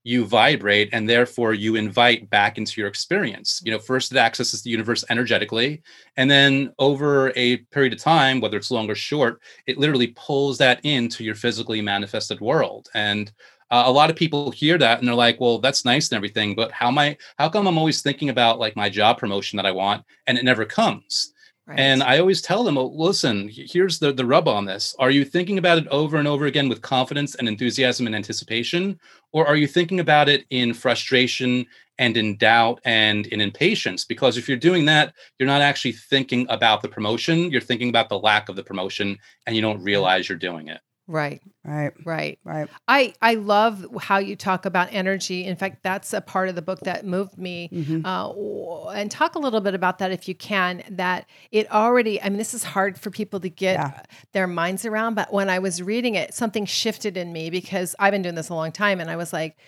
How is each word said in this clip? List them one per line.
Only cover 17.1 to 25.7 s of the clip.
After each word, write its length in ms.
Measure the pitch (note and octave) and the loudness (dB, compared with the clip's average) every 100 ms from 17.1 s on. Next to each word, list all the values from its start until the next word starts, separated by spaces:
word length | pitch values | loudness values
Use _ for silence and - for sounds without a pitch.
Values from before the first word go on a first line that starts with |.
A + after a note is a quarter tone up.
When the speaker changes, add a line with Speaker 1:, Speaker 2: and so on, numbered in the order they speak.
| C#3+ - - | -2 -12 -2
Speaker 1:
how 120 | D3+ | 0
come 180 | G#3+ G3 | 2 2
I'm 100 | E3 | 2
always 240 | D#3+ - | 2 0
thinking 280 | C#3+ C#3 D3 | -2 -2 -2
about, 300 | B2 A#2 A#2 | 2 2 2
like, 180 | A2 A2 | -2 -2
my 100 | G#2 | -4
job 280 | G2 G#2+ - | 2 4 4
promotion 400 | G#2 G2 F#2+ G#2 | 0 -4 -4 -2
that 80 | F#2+ | -2
I 60 | |
want 340 | F#2 G2 G#2+ - _ - | 0 0 -2 -6 _ -2
and 120 | B2 | 0
it 80 | B2+ | 2
never 180 | A2 | 2
comes?" 720 | G#2+ - A3 G#2 - - - _ _ _ - | 0 0 0 -2 -6 -6 -6 _ _ _ -8
Speaker 2:
Right. 120 | D3 | 0
Speaker 1:
And 240 | C3+ C3+ | 4 4
I 160 | C3 C3+ | 4 4
always 220 | F#3 F#3+ | 4 2
tell 220 | - F#3 | 0 0
them, 120 | A#3+ C#3+ | 2 0
"Well, 220 | C3 D3+ | -2 0
listen, 520 | E3 G3 D3 G#2 G2+ | 0 2 0 -2 -4
h-, 200 | A2+ - | -12 -6
here's 260 | F3 F#3+ - | 0 0 0
the, 140 | D3 | 0
the 120 | C3 B2 | 0 2
rub 220 | D3+ D#3+ | 2 2
on 160 | G#2 | 0
this. 320 | G2+ F#2+ - - | -2 -6 -6 0
Are 120 | C3 | 2
you 140 | C#3 C#3 | 4 2
thinking 320 | E3+ F3+ G3 | 0 -2 0
about 220 | F3 | 4